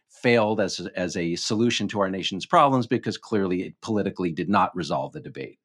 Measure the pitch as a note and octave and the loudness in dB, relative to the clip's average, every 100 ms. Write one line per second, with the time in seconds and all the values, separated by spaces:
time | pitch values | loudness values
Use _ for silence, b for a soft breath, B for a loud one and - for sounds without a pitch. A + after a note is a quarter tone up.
0 | _ - B2 A#2 G#2+ G#2+ G2 - F2+ F#2+ | _ -2 4 4 4 2 0 -2 -6 -4
1 | F2+ F#2+ E2+ E2+ - A2 A#2+ - G#2 G#2 | -4 -2 -2 -2 -2 2 2 2 -2 0
2 | F#2+ F#2+ E2+ F#2+ - F3 C#3+ C3 A2+ A#2+ | 0 -2 -4 -6 2 4 6 4 2 -2
3 | A2+ - - G#2 F#2+ F2+ F#2+ - - G#2+ | -2 -6 -2 0 0 0 -4 -8 -4 -2
4 | F#2+ G2 F2+ D#2 F2 G2+ F2+ F#2 D#2 D#2 | -2 -2 -2 -2 0 2 2 -2 -4 -4
5 | C2+ D2+ C2+ C2+ C2 - | -4 -10 -14 -12 -14 -16